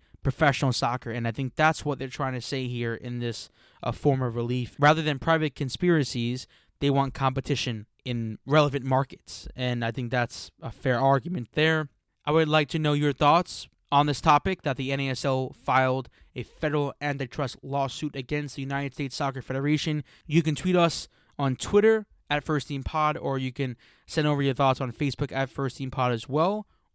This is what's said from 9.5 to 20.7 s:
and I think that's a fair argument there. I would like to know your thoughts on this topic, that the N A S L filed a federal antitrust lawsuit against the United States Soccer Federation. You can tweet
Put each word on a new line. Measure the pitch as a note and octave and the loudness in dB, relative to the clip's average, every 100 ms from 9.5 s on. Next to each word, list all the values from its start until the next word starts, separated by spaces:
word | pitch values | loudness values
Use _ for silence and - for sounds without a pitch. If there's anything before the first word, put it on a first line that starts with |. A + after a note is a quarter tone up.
| - | -6
and | B2+ A#2+ | -4 -2
I | A#2 | -2
think | A#2 A#2+ | -4 -2
that's | B2 A#2+ - - _ | -2 -2 -6 -16 _
a | D#3+ | -14
fair | - C3 A#2+ | -6 -2 2
argument | C3+ C#3 C#3 F3 A2+ | 4 4 2 -6 -6
there. | - D#3 D#3+ D3+ _ _ _ - | 0 2 2 -2 _ _ _ 0
I | |
would | D#3+ D#3 | 2 4
like | D#3 D3 | 2 0
to | D#3+ | 0
know | D3+ | 0
your | D3 D3 | 2 0
thoughts | C3+ D3 E3 F#3 - - _ _ | 4 4 4 2 -8 -14 _ _
on | C#3+ D3 | 2 2
this | C#3 | 2
topic, | E3 D3 G3 F#3 | 4 4 4 -2
that | D3 B2+ | -4 -4
the | C3 | -4
N | C#3 | -2
A | C#3 | -2
S | B2+ C#3+ | -2 0
L | C3 C3 C#3+ | 0 -2 -6
filed | - B2+ C3 C3 B2 _ _ - | 2 4 4 0 -6 _ _ -12
a | |
federal | A#2 - D#3 D3 C#3+ - | -12 -6 -2 0 -2 -4
antitrust | D3 C#3 C3 - C3+ - | -6 -4 -6 -4 -6 -6
lawsuit | C#3 C#3 C3+ - D3+ - | -6 -4 -4 -4 -8 -8
against | C3 D3 D3 - | -6 -6 -6 -8
the | |
United | C3+ C#3 C#3 | -6 -4 -4
States | - C#3 - | -6 -8 -4
Soccer | C#3 C3 | -4 -4
Federation. | - C3+ C#3+ D3+ D#3+ D3+ - - - | -6 -2 0 0 0 -4 -6 -16 0
You | D#3 | 2
can | D#3 D3 | 2 0
tweet | F3+ | 2